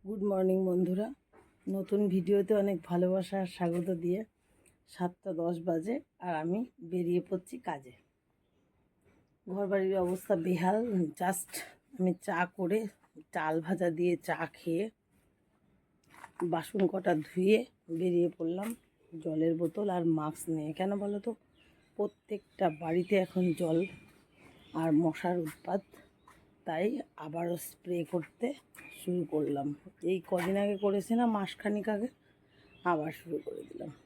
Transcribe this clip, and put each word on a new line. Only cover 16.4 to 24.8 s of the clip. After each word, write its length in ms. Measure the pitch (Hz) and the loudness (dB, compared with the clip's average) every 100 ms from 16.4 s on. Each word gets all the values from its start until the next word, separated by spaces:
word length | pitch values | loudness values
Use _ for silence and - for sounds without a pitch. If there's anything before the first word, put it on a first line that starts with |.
| 175 | -2
বাসন 280 | 165 160 208 185 | -2 -2 2 2
কটা 220 | 190 185 160 - | 2 0 0 0
ধুয়ে 300 | - 185 220 247 _ - 165 | 0 4 4 2 _ -8 -2
বেরিয়ে 300 | 180 175 170 - | 2 4 2 0
পড়লাম। 320 | 165 185 208 233 _ _ _ 165 | -4 -2 -6 -10 _ _ _ -10
জলের 300 | 151 156 160 165 | -4 0 2 2
বোতল 280 | 165 - 202 180 | 0 0 -2 2
আর 60 | 170 156 | 2 2
মাস্ক 260 | 151 156 - 160 | 0 -6 -4 -4
নিয়ে। 160 | 151 151 | -4 -2
কেন 120 | 190 202 | -2 -2
বলো 140 | 202 202 214 | -4 -4 -6
তো, 60 | 220 _ _ _ _ _ - | -10 _ _ _ _ _ -4
প্রত্যেকটা 680 | 202 _ _ 208 _ - 185 151 | -4 _ _ -10 _ 0 0 0
বাড়িতে 340 | 160 170 180 202 185 | -2 0 2 2 2
এখন 180 | 185 180 151 | 2 2 2
জল 180 | 175 165 190 - - - _ _ - - - 160 | 2 2 0 -6 -20 -20 _ _ -20 -20 -10 -2